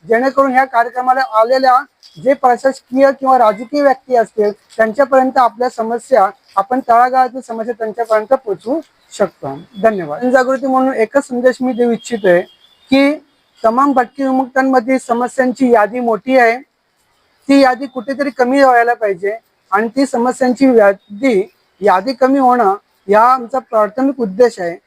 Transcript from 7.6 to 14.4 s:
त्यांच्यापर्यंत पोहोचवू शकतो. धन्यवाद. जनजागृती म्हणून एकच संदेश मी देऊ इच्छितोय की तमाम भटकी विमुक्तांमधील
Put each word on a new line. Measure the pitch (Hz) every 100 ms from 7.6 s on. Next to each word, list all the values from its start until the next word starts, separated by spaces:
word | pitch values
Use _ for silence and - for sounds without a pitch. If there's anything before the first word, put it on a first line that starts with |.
| 220 240
त्यांच्यापर्यंत | 220 208 226 220 214
पोहोचवू | 262 220 190 220 311 285 _ _ -
शकतो. | 190 _ 139 139 185 214
धन्यवाद. | 220 208 156 151
जनजागृती | 254 262 247 262 269
म्हणून | 262 262
एकच | 254 220 277 -
संदेश | 247 254 240
मी | 254
देऊ | 233 240
इच्छितोय | 226 - 240 196 175 208 _ _ _ _
की | 269 277 302 _ _ _ _
तमाम | 226 233 285
भटकी | 262 247 -
विमुक्तांमधील | 269 262